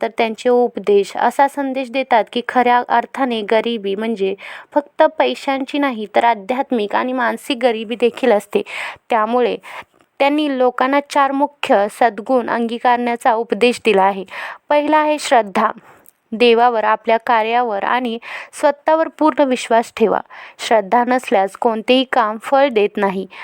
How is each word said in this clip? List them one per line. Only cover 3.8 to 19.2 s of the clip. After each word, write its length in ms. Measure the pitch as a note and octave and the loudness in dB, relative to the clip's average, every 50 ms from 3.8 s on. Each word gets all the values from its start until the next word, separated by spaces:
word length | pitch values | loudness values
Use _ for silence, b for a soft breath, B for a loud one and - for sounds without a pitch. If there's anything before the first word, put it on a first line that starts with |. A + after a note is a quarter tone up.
| G3 G3 G3 | -4 -4 -4
म्हणजे 380 | G3 A3 A#3 A3+ F#3+ G3 F#3+ G3 F#3+ B B B B B B - | -4 -4 -4 -4 -2 -2 -4 -4 -6 B B B B B B -4
फक्त 300 | D4 C#4+ - _ - D#4 D#4 - - | -4 -4 -2 _ 2 2 2 2 2
पैशांची 640 | C#4+ B3+ B3+ - - - C4+ C4+ C4+ - - D4 | 0 0 -2 -4 -4 -4 -4 -4 -4 -4 -4 -2
नाही, 260 | C#4+ C#4 B3 A3 G#3+ G3+ - | -2 -2 -2 -4 -6 -4 -2
तर 80 | A#3 A3+ | 0 2
आध्यात्मिक 720 | A#3 A#3 G#3 F#3+ F#3+ B3+ B3+ C4+ - B3+ A#3 G#3 G3+ - | 2 2 0 -2 -4 -4 -4 -4 -2 -2 -4 -2 -2 -2
आणि 180 | G#3+ A#3 B3+ B3+ | -4 -4 -4 -4
मानसिक 440 | B3+ A#3+ A3+ A3 A3+ - - C#4+ A#3 B3+ | -2 -2 -2 -4 -4 -6 -8 -4 0 0
गरिबी 320 | B3 A3+ A3 A3+ G3+ A#3+ | 0 0 -2 -4 -8 -4
देखील 360 | G3+ B3 A#3 A#3 - - A#3+ | -2 0 -2 0 0 2 2
असते. 300 | A3 D#4 - - - G3+ - B B B B B B B B - | 2 2 2 0 -2 -2 -2 B B B B B B B B -4
त्यामुळे 460 | B3 A3 G#3+ A3 A#3+ B3 B3 G#3 F#3 F3+ B B B B B B B _ _ _ _ - | -2 -2 0 0 0 0 0 0 -2 -6 B B B B B B B _ _ _ _ 0
त्यांनी 280 | C#4 C#4 D4 D4+ D4+ D4 C4+ B3+ | 0 2 2 0 0 -2 0 0
लोकांना 420 | B3+ B3 B3 - B3+ C4 C#4 C#4+ C#4+ - | 0 0 0 0 -2 0 0 0 -2 -2
चार 220 | - D4 C#4 C4+ | 0 0 0 0
मुख्य 540 | C#4 C4+ D4 C#4+ - _ - - B3+ G3+ G3+ G#3+ - - | 0 0 -2 -2 -4 _ -2 2 2 2 2 0 0 0
सद्गुण 500 | B3+ A3+ G#3 G3+ G#3 - C4 B3 A3+ - | 0 0 0 -2 -4 0 0 0 0 -2
अंगीकारण्याचा 840 | - A#3 A#3+ A3+ A#3 A#3 - B3 A#3+ A#3+ A#3+ A#3+ A#3 A#3 - B3+ A3+ | -2 -4 -4 -4 -4 -2 0 0 0 2 0 -2 -4 -2 0 0 0
उपदेश 480 | A3 A#3 A3+ A#3 G3+ A3+ B3 A#3 - - | 0 0 -4 -2 2 2 2 2 2 2
दिला 180 | A3+ G#3 F#3+ F#3 | 2 4 4 4
आहे. 220 | G3 G3 G3 F#3 - B B B B B B B - | 2 0 -2 -8 -12 B B B B B B B 0
पहिला 280 | D4 D4 D4 D4+ D4+ D#4 | 0 0 2 2 2 2
आहे 200 | D4+ D4+ D4+ D4 | 2 2 -2 -2
श्रद्धा, 520 | - - C#4 A#3+ A3 G3+ F#3 G#3+ A3+ A3 A3 A3+ - b b b b b _ _ _ _ | -2 2 2 2 2 2 0 0 0 0 -2 -6 -14 b b b b b _ _ _ _
देवावर, 520 | A3+ G#3 A#3+ A#3+ A3+ A3+ A#3 B3 A#3+ A3 G#3 | -2 2 4 4 6 6 4 4 2 2 0
आपल्या 340 | G#3+ A3 G#3+ _ - A3+ A3+ | 0 0 0 _ 0 0 0
कार्यावर 680 | - - B3 A3 G#3+ A3 A#3 A#3+ B3 A#3 G#3 G3 G3 | 2 2 0 2 2 2 0 0 0 0 -2 -4 -2
आणि 340 | - A#3 B3 C4 A#3+ A3+ A#3 B B B B B B B | -2 -2 -2 -2 -4 -6 -8 B B B B B B B
स्वतःवर 540 | - - D4 C#4+ - _ - D#4 D#4+ D#4+ D#4+ - | -2 0 0 0 0 _ 0 2 2 0 -2 -2
पूर्ण 260 | - | 0